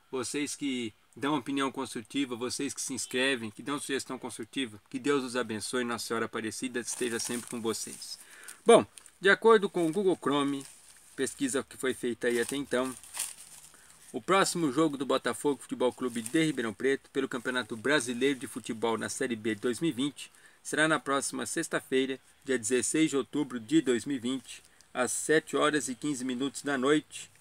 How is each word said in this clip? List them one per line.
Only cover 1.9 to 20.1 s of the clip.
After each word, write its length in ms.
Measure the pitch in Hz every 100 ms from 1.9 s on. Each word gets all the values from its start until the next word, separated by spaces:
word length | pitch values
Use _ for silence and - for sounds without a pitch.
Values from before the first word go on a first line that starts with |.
| 127 107 139 135
vocês 400 | 117 123 - 139
que 60 | -
se 140 | -
inscrevem, 540 | 127 - 127 135 131 110
que 140 | -
dão 160 | 131 143
sugestão 400 | - 131 - 127
construtiva. 640 | 123 - 113 139 123 104 -
Que 80 | 135
Deus 240 | 131 143
os 140 | 127 123
abençoe, 480 | 113 107 - 127
Nossa 220 | 120 113 -
Senhora 200 | 117 113
Aparecida 540 | 117 110 - 127 123
esteja 400 | 113 - 123 113
sempre 280 | - 120 -
com 120 | 120
vocês. 580 | 113 107 - - - - - - - - -
Bom, 180 | 214 104 - - -
de 100 | 185
acordo 400 | 196 220 220 190
com 160 | 180 165
o 60 |
Google 260 | 175 190 160
Chrome, 460 | - 143 143 139 139 - - - -
pesquisa 480 | - 131 - 139 131
que 140 | - -
foi 180 | 131
feita 320 | 120 127 117 123
aí 140 | 120
até 160 | 117 139
então, 360 | 131 123 131 123 - - - - - - - - - - -
o 80 | 131
próximo 520 | 113 196 175 175 156
jogo 240 | 127 160 139
do 100 | 131
Botafogo 560 | 131 123 113 147 135
Futebol 300 | - 123 123
Clube 300 | - 127 117
de 220 | 113 160
Ribeirão 300 | 156 131 117
Preto 340 | 101 127 135 -
pelo 180 | 139 135
Campeonato 480 | 151 127 123 117 117
Brasileiro 640 | 123 151 120 120 135 131
de 100 | 135
Futebol 500 | 131 - 113 117 113
na 100 | 110
Série 280 | - 131 110
B 180 | 110
de 60 | 107
dois 180 | 123 113
mil 120 | 165
e 20 |
vinte 400 | 120 143